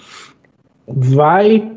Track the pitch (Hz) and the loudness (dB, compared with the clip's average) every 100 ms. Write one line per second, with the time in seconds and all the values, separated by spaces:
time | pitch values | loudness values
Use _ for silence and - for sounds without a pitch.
0 | - - - _ _ _ _ _ - 131 | -20 -20 -20 _ _ _ _ _ -12 -6
1 | 127 135 151 180 208 220 214 | 0 2 2 2 2 0 -2